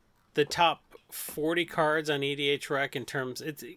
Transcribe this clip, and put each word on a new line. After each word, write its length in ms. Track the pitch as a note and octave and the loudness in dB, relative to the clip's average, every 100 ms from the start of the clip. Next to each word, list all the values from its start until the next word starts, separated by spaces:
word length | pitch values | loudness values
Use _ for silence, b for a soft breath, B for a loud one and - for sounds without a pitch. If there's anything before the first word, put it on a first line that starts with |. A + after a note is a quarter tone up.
| _ _ _ | _ _ _
the 100 | - | 0
top 380 | C#3+ - E3+ C#3+ _ - - | 0 4 4 4 _ -20 -14
forty 540 | - - - D3+ E3+ E3 | -10 -8 -4 0 0 0
cards 420 | - D#3 D#3 D3+ | 2 2 2 0
on 140 | C#3+ | 0
E 120 | C#3 | 0
D 140 | C#3+ C#3+ | 0 0
H 220 | C#3+ - | 0 0
rec 260 | C#3 C#3 C#3 | -2 0 -4
in 80 | |
terms, 360 | A#2 C#3 B2+ A#2+ | -4 -4 -4 -6
it's, 220 | D3 D3 A#2+ | -8 -10 -14